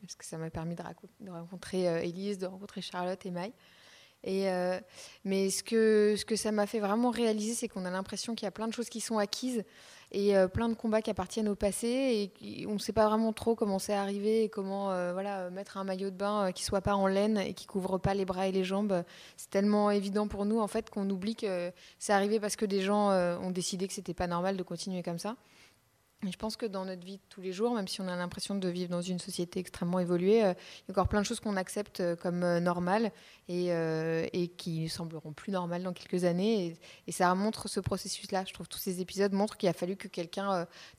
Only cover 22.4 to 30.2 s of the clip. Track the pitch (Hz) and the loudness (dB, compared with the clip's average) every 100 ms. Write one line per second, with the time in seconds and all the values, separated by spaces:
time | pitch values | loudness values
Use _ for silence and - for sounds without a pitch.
22.4 | 208 - 208 196 190 208 202 190 175 175 | 0 -2 0 2 2 4 4 4 2 0
23.4 | 185 185 170 185 190 - 190 170 180 175 | -2 -2 -4 -4 -4 -6 -8 -4 -2 0
24.4 | 185 190 175 175 - 180 170 170 202 247 | 0 -2 -4 -6 -4 -4 -4 -4 -6 -10
25.4 | _ - - _ _ _ _ _ 196 - | _ -20 -20 _ _ _ _ _ -8 -4
26.4 | 220 214 226 190 190 185 175 196 _ - | -6 -4 -6 -4 -6 -8 -12 -16 _ -10
27.4 | 185 180 233 240 185 - 185 180 175 - | -8 -2 0 0 -2 -4 -4 -2 -4 -6
28.4 | - 202 185 175 175 175 175 180 - 180 | -4 -2 0 -2 -2 -2 -2 -4 -4 -4
29.4 | 175 190 175 - 175 185 175 175 | -4 -4 -6 -4 0 0 2 4